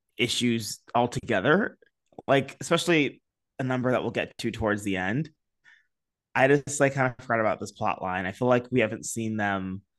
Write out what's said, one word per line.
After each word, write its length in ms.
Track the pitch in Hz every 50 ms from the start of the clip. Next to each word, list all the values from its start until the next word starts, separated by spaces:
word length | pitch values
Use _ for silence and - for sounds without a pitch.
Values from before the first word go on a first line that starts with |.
| _ _ _ -
issues 640 | 117 117 - - 120 123 117 117 104 - - - _ - -
altogether, 840 | 120 123 123 - 131 - - 110 95 90 139 156 196 233 - - _ _ _ _ _ _ _ - - - -
like, 280 | 135 139 135 139 - -
especially 640 | - - 170 165 - 175 170 156 143 117 - _ _ _ _ _ _ _ _ -
a 60 | 131
number 280 | 127 127 127 120 127
that 100 | 123 98
we'll 80 | 76 117
get 260 | 98 117 80 - - -
to 120 | - 117
towards 320 | 104 110 110 107 104 104
the 160 | 98 101 95 92
end. 320 | 90 95 110 143 160 - _ _ _ _ _ _ _ - - _ _ _ _ _ _ _ _ _ _ _ -
I 140 | 120 131 135
just, 320 | 143 143 - - - -
like, 140 | 139 135 135
kind 200 | 139 131 127 -
of 80 | - -
forgot 160 | - 117 113
about 200 | 110 107 85 -
this 120 | 104 -
plot 300 | - - 113 101 - -
line. 240 | - 92 92 95 90
I 60 | 92
feel 160 | 95 - 127 123
like 180 | 127 123 123 -
we 100 | 127 123
haven't 260 | 113 104 113 - -
seen 300 | - - 117 113 110 110
them, 460 | 110 107 101 98 95 95 92 92 101 _ _ _